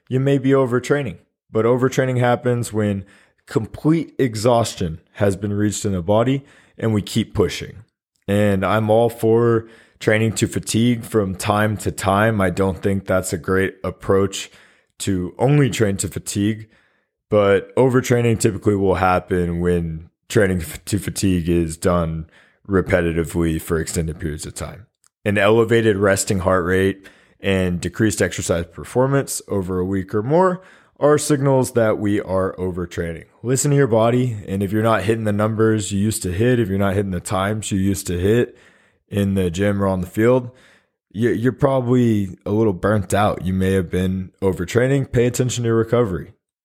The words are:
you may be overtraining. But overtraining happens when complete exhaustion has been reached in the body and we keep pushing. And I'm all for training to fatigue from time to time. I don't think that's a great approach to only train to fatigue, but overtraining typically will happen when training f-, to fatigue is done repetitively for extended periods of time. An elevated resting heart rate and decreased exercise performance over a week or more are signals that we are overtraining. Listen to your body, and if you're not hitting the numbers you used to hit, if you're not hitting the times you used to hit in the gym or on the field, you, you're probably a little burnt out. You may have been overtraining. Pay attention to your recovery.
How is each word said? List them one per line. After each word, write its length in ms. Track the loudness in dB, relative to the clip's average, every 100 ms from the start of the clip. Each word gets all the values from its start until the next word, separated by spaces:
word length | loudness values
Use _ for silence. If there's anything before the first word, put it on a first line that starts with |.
| -6
you 100 | -2
may 180 | 2 2
be 120 | 4
overtraining. 720 | 2 2 0 0 -2 -2 -10 _ _ _
But 140 | 0
overtraining 560 | 2 2 2 2 0 2
happens 540 | 2 2 0 -2 -2
when 320 | -2 -2 -2 -6 _ _ _ -6
complete 680 | -4 -4 -2 0 0 -2 -2
exhaustion 800 | -2 0 2 2 0 -4 -6 -8 _
has 240 | -2 -2 -2
been 160 | -4
reached 320 | -2 -2 -2 -4
in 80 |
the 80 | -2
body 420 | 0 2 2 -2 -6 -20 _ -6
and 160 | -2
we 80 | 0
keep 320 | 0 -2 -2
pushing. 500 | -2 -2 -2 -12 -16 -20 _ _ _ -2
And 380 | 2 2 2 0
I'm 240 | 0 2
all 200 | 2 2
for 580 | 0 2 4 4 2 -2 -14 _ _
training 340 | 0 2 0
to 140 | 0 -2
fatigue 560 | -2 -2 0 2 0
from 320 | -2 -2 -2 -2
time 420 | -2 0 0 -2
to 140 | -6
time. 500 | -4 0 2 2 2
I 80 | 0
don't 320 | 0 -2 -2
think 240 | -2 -2 -2
that's 280 | -2 -2
a 40 | -6
great 380 | -2 0 0 -4
approach 640 | -10 -8 0 2 0 -4 -14 -18 _ _ _ -10
to 360 | -4 -4 -4 -2
only 320 | 2 4 2
train 260 | 0 0 -2
to 100 | -6
fatigue, 640 | -8 -8 -2 -2 -2 -10 _ _ _ _ _ _
but 460 | 4 4 4 2 2
overtraining 640 | 2 2 2 2 2 2
typically 360 | 0 0 0 0
will 200 | 2 2
happen 640 | 2 2 0 -2 -2 -2
when 500 | 0 0 -2 -8 -14 _ -2
training 340 | 2 2 0
f-, 220 | -4 -12 -6
to 120 | -6
fatigue 520 | -4 -4 0 0 2
is 280 | 0 0 -2
done 500 | 0 0 -2 -6 -10 _ _ _ -2
repetitively 920 | -2 2 0 0 -2 -2 -2 -2 -2
for 180 | -4 -4
extended 400 | -4 -4 -6 -6
periods 280 | -10 -10 -12
of 80 | -12
time. 320 | -14 -14 -20 _ _ _
An 140 | -2 2
elevated 600 | 4 4 4 4 4 4
resting 420 | 2 2 0 -2
heart 260 | 0 0 2
rate 420 | 2 2 -2 -10 -20 _ _
and 400 | -2 0 0 -2
decreased 440 | -6 0 0 0
exercise 420 | -2 -2 -4 -4 -4
performance 760 | -12 -6 -2 0 0 -2 -8 -6
over 320 | -4 -2 -4
a 60 | -2
week 300 | -4 -2 -4
or 80 |
more 400 | 0 2 2 0 -8 -20 _ -2
are 180 | 2 2
signals 540 | 2 0 2 2 2
that 240 | 2 0 0
we 240 | 0 -2
are 340 | 0 -2 -2 -4
overtraining. 680 | -6 -6 -6 -6 -8 -10 -16 _
Listen 300 | -4 -2 2
to 60 | 2
your 100 | 4
body, 500 | 4 4 2 0 -4 -6
and 140 | -4
if 100 | -2
you're 120 | 0
not 200 | 2 2
hitting 200 | 0 0
the 80 | 0
numbers 600 | 0 0 2 2 2 -2
you 80 | -2
used 220 | -2 -2
to 100 | -4
hit, 280 | 0 2 2
if 100 | 0
you're 80 | 0
not 160 | 0
hitting 180 | 0 -2
the 80 | -6
times 520 | -4 -2 -2 -4 -4
you 80 | -2
used 260 | 0 -2 -4
to 140 | -2
hit 360 | 2 2 0 -6 _ _ _ _ _
in 260 | -2 0
the 160 | 0 0
gym 320 | 0 0 0
or 60 | 0
on 140 | 0
the 60 | -4
field, 440 | 0 2 2 -2 -12 _ _ _ _ _
you, 220 | -4 -2
you're 200 | 0 -2
probably 880 | 0 2 2 2 2 4 2 -2 -6 -4
a 60 |
little 200 | 0 0
burnt 440 | 0 0 0 0 0
out. 280 | 0 0
You 80 | -4
may 200 | -2 0
have 180 | 0 0
been 420 | -2 -2 -4 -8 -4
overtraining. 680 | -2 -2 -2 0 2 0 0
Pay 140 | 0 0
attention 380 | 0 -4 -2
to 60 | 0
your 80 | 0
recovery. 560 | 2 0 0 -4 -10 -18 _ _